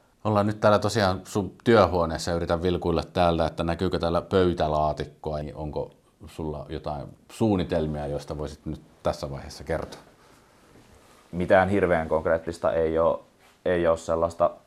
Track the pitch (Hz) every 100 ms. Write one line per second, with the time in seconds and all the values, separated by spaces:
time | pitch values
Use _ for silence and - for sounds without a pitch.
0 | _ _ 107 104 104 107 110 104 101 107
1 | 95 92 - 107 92 - - 113 92 87
2 | 82 80 - 85 85 85 90 85 87 82
3 | - 92 87 82 78 - 82 85 92 87
4 | 85 85 - 98 90 82 78 76 76 76
5 | 71 - 78 76 76 71 76 71 67 -
6 | _ _ 80 - 78 73 69 78 87 73
7 | 64 - _ - 113 98 76 87 78 76
8 | 71 71 - 73 73 73 80 71 - _
9 | 85 - 76 69 73 - - 78 - -
10 | - _ _ _ _ _ _ - - -
11 | _ - _ 85 87 98 92 101 90 85
12 | 80 78 82 82 - 82 80 82 80 80
13 | 82 - - _ _ _ - 87 85 82
14 | - 82 85 - 85 -